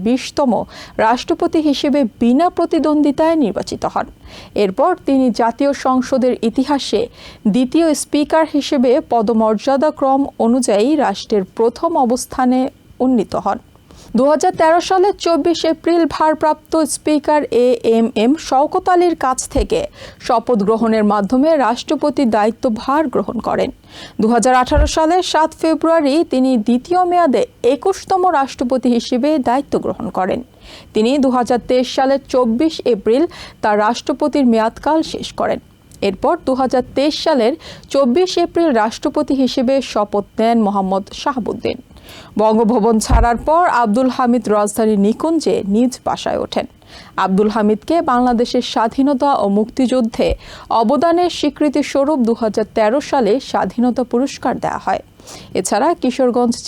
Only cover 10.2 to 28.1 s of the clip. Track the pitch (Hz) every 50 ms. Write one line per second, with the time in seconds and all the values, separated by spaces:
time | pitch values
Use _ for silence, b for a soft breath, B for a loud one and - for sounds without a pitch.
10.2 | 277 - - - 226 233 240 269 247 - 208 202 214 277 311 294 233 196 196 -
11.2 | - - 226 202 185 - - - 226 240 233 - - 330 339 311 262 220 254 247
12.2 | - - - - 254 247 254 254 254 - _ _ _ - - - 247 262 254 220
13.2 | 180 - - - - 196 202 - - - _ - _ B B B B B B 220
14.2 | 254 285 302 277 370 370 370 - 330 320 330 349 320 - 381 381 370 415 - -
15.2 | - 339 339 294 339 349 320 - - 320 320 - - 320 339 349 330 294 - -
16.2 | 320 311 311 311 320 302 302 302 _ - - 320 311 - - - - 302 302 294
17.2 | 294 - 302 294 285 - - 233 247 254 247 - - 226 226 226 226 220 - 220
18.2 | 214 247 302 320 - - 269 262 302 302 - 370 370 381 359 349 359 349 320 -
19.2 | - 262 262 262 - - - 170 - - - - - - B B B B B B
20.2 | - - 247 226 226 - 247 202 196 196 226 220 233 226 220 220 214 208 208 208
21.2 | 202 196 254 254 285 320 330 294 247 214 240 240 - - 311 269 - 294 285 -
22.2 | 277 226 226 214 208 226 226 - - 262 214 - - - 269 311 320 247 - -
23.2 | 208 - - 220 - - - 196 190 - - _ B B B B B B B B
24.2 | 214 220 240 233 214 254 254 254 254 - 302 285 294 - - 320 320 311 349 370
25.2 | 339 - - 311 320 320 - - - 320 320 302 - 320 330 330 294 269 269 320
26.2 | 330 - 254 254 254 262 262 226 208 - 233 247 254 - 349 359 359 349 359 349
27.2 | 339 294 233 208 - - - - - 240 285 277 - 392 381 - - -